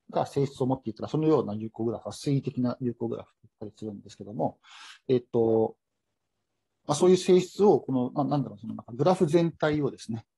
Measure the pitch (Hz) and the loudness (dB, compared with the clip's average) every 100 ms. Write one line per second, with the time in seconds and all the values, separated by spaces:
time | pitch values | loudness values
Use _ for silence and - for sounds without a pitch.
0 | _ 165 143 143 139 - 127 131 113 - | _ -4 -2 -2 -4 -2 -2 -2 -6 -10
1 | - 151 156 147 104 107 110 - 117 104 | -4 0 2 2 0 -6 -10 -6 -6 -4
2 | 104 - 151 139 139 - 123 - 123 117 | -10 -8 -2 -2 -2 -4 -4 -2 -6 -6
3 | 117 110 - _ _ - 104 - 107 101 | -8 -8 -12 _ _ -16 -16 -12 -12 -12
4 | 101 - 98 107 147 - _ - - - | -18 -18 -14 -6 -6 -6 _ -20 -20 -16
5 | - 123 - 120 113 110 110 - _ _ | 0 0 0 0 2 4 2 -4 _ _
6 | _ _ _ _ _ _ _ _ - 147 | _ _ _ _ _ _ _ _ -4 2
7 | 180 185 - 185 180 - 202 147 - 131 | 4 4 6 4 4 2 4 4 2 -2
8 | 123 151 135 143 113 101 110 110 - 117 | -2 -2 -2 -2 -4 -10 -12 -12 -12 0
9 | 156 185 170 170 170 - 160 151 135 - | 2 2 4 2 2 0 -2 0 -2 -6
10 | - 113 - | -10 -12 -12